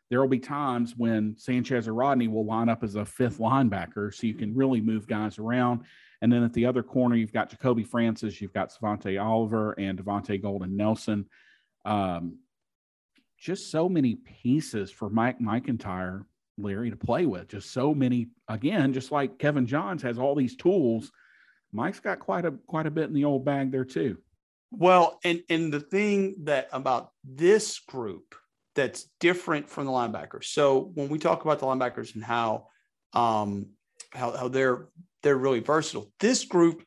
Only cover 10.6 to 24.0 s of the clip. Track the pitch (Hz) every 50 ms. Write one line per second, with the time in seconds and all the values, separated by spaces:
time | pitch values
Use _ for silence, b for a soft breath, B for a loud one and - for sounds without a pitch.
10.6 | 92 92 98 98 104 107 110 - - - 110 104 101 - b b b b b b
11.6 | b b b b - 98 107 101 98 92 87 85 87 85 85 - _ _ _ _
12.6 | _ _ _ _ _ _ _ _ _ _ _ _ _ _ _ _ - - 185 196
13.6 | - - - 156 165 185 185 160 135 120 110 - - - - - - 120 131 156
14.6 | 151 - - 107 98 95 - - 113 101 104 113 117 127 123 - 120 107 107 123
15.6 | 131 139 123 107 - 101 90 92 92 92 92 98 107 - _ _ _ _ _ -
16.6 | 101 101 98 101 123 117 - - - - 117 156 180 139 95 87 - - - 107
17.6 | - - - 127 127 147 156 143 131 123 123 120 113 - - _ _ - 113 107
18.6 | 113 156 220 190 135 135 127 131 127 - 151 147 139 131 - - 147 147 147 143
19.6 | 127 110 135 151 190 202 185 151 127 123 120 117 131 139 139 151 127 117 - -
20.6 | - 175 196 190 143 117 113 110 110 - - b b b b b b b b b
21.6 | b b - 104 127 175 202 - - - 185 - - - 190 180 170 165 139 -
22.6 | - - - 160 156 156 151 160 156 - 156 143 143 147 143 131 127 147 143 139
23.6 | 135 131 131 131 127 131 - 165